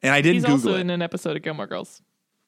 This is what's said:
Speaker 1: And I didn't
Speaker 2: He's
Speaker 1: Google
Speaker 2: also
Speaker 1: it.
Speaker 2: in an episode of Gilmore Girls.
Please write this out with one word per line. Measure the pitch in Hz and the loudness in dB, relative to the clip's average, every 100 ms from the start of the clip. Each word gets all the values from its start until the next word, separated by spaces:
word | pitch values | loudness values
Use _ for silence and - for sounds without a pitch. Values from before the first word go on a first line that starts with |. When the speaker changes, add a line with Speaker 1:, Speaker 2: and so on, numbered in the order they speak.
Speaker 1:
And | 131 | 0
I | 143 | 4
didn't | 156 180 | 4 2
Speaker 2:
He's | |
Speaker 1:
Google | 143 139 214 | 2 2 2
Speaker 2:
also | |
Speaker 1:
it. | 185 | 0
Speaker 2:
in | 175 | -2
an | 175 | -4
episode | 170 180 170 151 | -4 -6 -6 -6
of | |
Gilmore | 160 156 101 | -6 -8 -8
Girls. | 87 - - _ _ _ _ | -10 -10 -18 _ _ _ _